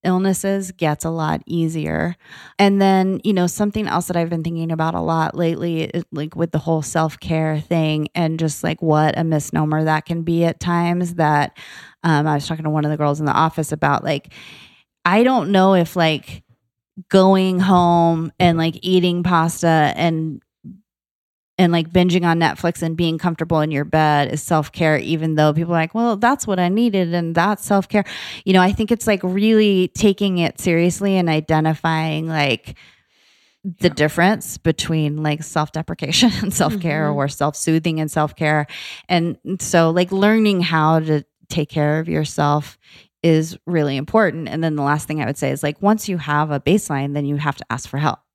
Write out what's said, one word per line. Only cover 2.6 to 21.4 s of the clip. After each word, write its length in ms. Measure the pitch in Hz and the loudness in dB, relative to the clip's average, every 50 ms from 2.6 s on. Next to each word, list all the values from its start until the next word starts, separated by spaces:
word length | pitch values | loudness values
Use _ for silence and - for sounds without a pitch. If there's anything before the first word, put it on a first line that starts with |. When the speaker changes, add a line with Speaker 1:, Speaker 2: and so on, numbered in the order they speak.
| 202 196 202 196 | 2 4 4 4
Speaker 1:
then, 380 | 196 190 190 190 185 190 190 - | 4 4 4 4 2 0 -2 -2
you 100 | - 208 | -2 0
know, 140 | 202 180 180 | 0 2 0
something 400 | 175 - - 208 208 202 214 214 | 0 0 -2 -4 -2 -2 -4 -4
else 220 | - - 175 175 - | -2 -2 -4 -4 -2
that 80 | 175 | -2
I've 140 | 170 165 165 | -2 -2 -2
been 120 | 175 165 | -4 -4
thinking 300 | 156 165 165 165 165 165 | -4 -4 -4 -4 -4 -4
about 240 | 165 160 160 165 165 | -2 -2 -2 -2 -2
a 40 | 175 | -2
lot 360 | 165 160 165 160 160 - - | -2 -2 0 0 -2 -2 -2
lately 460 | - 175 165 165 - - 170 165 160 156 | -2 -2 -2 0 -2 -4 -4 -2 -4 -4
is, 180 | - - 180 165 _ | -4 -6 -8 -8 _
like, 240 | - 147 151 156 - | -8 -8 -8 -8 -4
with 160 | 165 170 165 | -4 -4 -2
the 80 | - 156 | -2 -4
whole 240 | - 165 165 156 | -2 0 -2 -2
self-care 800 | 147 - - 160 160 160 - - - - 165 160 160 156 156 151 | -2 -2 -2 0 0 0 -4 -8 -6 -4 -2 -2 0 0 -2 -4
thing 480 | 151 _ 170 165 160 156 156 151 151 - | -4 _ 0 0 0 0 0 -2 -4 -4
and 240 | _ 170 170 160 160 | _ -2 -2 -2 -2
just, 280 | 160 165 156 143 - - | -2 -2 -4 -4 -4 -6
like, 180 | 165 - - | -6 -6 -2
what 340 | 170 160 151 151 156 156 - | 0 2 2 4 2 2 0
a 60 | - | 0
misnomer 640 | 165 160 160 151 147 - - 156 156 151 151 156 156 | -2 0 0 -2 -2 -2 -4 -2 -2 0 0 0 0
that 200 | 156 156 156 - | 0 0 -2 -2
can 180 | - 170 165 | -6 -6 -4
be 220 | 165 165 170 170 170 | -2 -2 0 2 2
at 140 | 165 - _ | 0 -2 _
times 560 | - 180 175 170 170 170 175 180 180 170 175 | -4 -2 0 0 0 0 0 -2 -2 -4 0
that, 420 | 170 160 151 151 147 143 - _ - - - - - - - _ _ | 0 2 2 4 2 0 -2 _ -16 -20 -20 -20 -20 -20 -20 _ _
um, 240 | - 170 156 147 151 | 0 2 2 2 2
I 80 | 156 151 | 2 0
was 140 | 147 147 - | -2 -2 -4
talking 160 | 160 160 160 | -8 -4 -4
to 60 | 151 | -2
one 140 | 151 156 147 | -2 0 0
of 60 | 151 | -2
the 60 | 151 | -2
girls 240 | 151 151 147 143 151 | 0 0 0 0 0
in 60 | 156 | -2
the 60 | 147 | 0
office 380 | - - 160 160 - - 151 - | 2 2 0 0 0 -4 -4 -4
about, 320 | 151 151 - 147 143 - | -4 -2 0 0 0 -2
like, 300 | - 147 143 143 _ - - - - - - - - - _ _ _ _ _ _ _ | -2 -4 -4 -4 _ -12 -20 -20 -20 -20 -20 -20 -20 -20 _ _ _ _ _ _ _
I 180 | 170 185 214 | 2 4 4
don't 300 | 240 254 262 240 156 180 | 4 4 2 2 0 2
know 220 | 202 190 185 190 190 | 4 4 6 6 6
if, 180 | 185 170 160 - | 4 2 0 0
like, 480 | 180 165 160 156 143 - - - - _ _ _ _ _ _ _ _ _ _ _ - 180 _ | 0 2 2 0 -2 -6 -12 -20 -20 _ _ _ _ _ _ _ _ _ _ _ -20 -6 _
going 520 | - 190 185 190 190 190 185 185 185 180 | 4 6 6 6 6 4 2 0 0 0
home 720 | 185 190 190 180 175 175 170 170 170 170 165 160 165 - _ _ | 2 4 4 4 4 4 4 4 4 2 2 0 -4 -6 _ _
and, 180 | 185 175 165 165 | 2 2 4 2
like, 180 | 165 165 - - | 0 -2 -4 -6
eating 400 | - 180 185 185 175 180 175 175 | -2 2 2 2 2 2 0 0
pasta 680 | 170 180 180 165 160 165 - - - 170 160 160 151 143 - | 0 0 2 2 2 0 -2 0 0 2 4 4 2 2 0
and, 480 | - 180 170 160 160 160 160 143 - _ _ _ _ _ - 190 _ _ _ _ _ _ _ _ _ _ _ _ _ | 0 0 0 0 -2 -4 -6 -8 -10 _ _ _ _ _ -20 -20 _ _ _ _ _ _ _ _ _ _ _ _ _